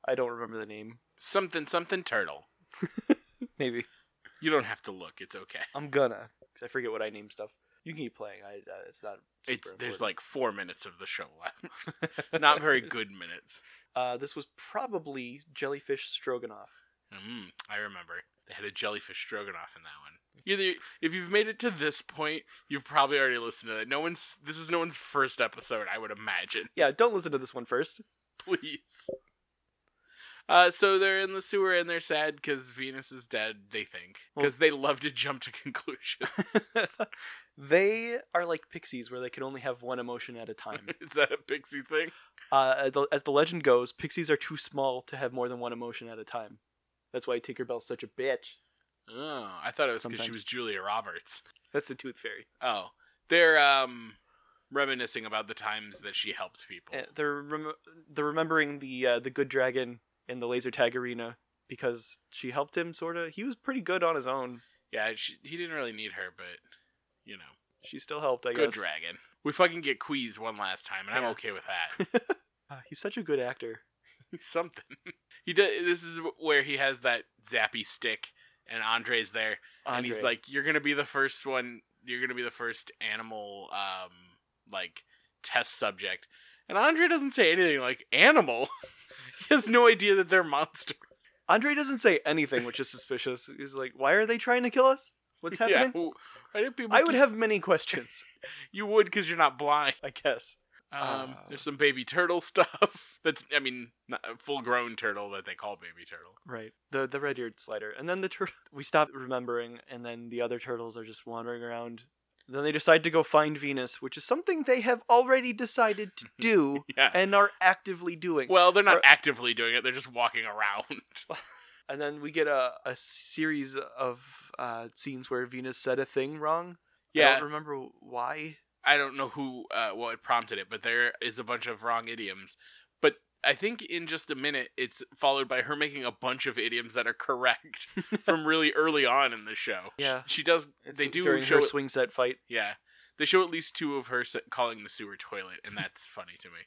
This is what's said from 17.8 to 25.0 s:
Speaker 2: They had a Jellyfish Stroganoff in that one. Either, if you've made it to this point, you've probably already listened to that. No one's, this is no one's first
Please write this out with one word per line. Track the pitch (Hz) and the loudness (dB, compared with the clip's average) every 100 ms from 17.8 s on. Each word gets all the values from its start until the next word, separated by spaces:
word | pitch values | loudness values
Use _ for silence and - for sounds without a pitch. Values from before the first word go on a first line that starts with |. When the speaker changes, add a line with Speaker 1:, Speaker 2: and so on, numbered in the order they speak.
| 104 98 85 85 - _ _ | -8 -10 -14 -14 -16 _ _
Speaker 2:
They | |
had | 101 | -12
a | 104 | -10
Jellyfish | - 107 104 - 95 | -6 -4 -6 -10 -14
Stroganoff | - 107 101 160 165 - | -10 -10 -10 -12 -14 -18
in | |
that | 160 147 | -20 -20
one. | 143 160 _ _ 185 | -20 _ _ _ -4
Either, | 196 190 175 - - | 0 0 -4 -10 -4
if | 165 | -4
you've | 180 175 | -4 0
made | 202 220 | 0 0
it | 214 | -2
to | 240 | -4
this | 175 151 - | -2 -2 -2
point, | - 151 151 156 - - _ | -10 -6 -4 -4 -10 -20 _
you've | 143 | -10
probably | - 147 139 139 | 0 2 4 4
already | 135 123 | 4 2
listened | 117 - 117 | -2 -8 -8
to | 110 | -6
that. | 113 | -4
No | 139 | -2
one's, | 165 170 - - | -2 -4 -6 -8
this | 147 156 | -10 -10
is | 160 | -2
no | 170 | -2
one's | 165 | -2
first | 151 | -6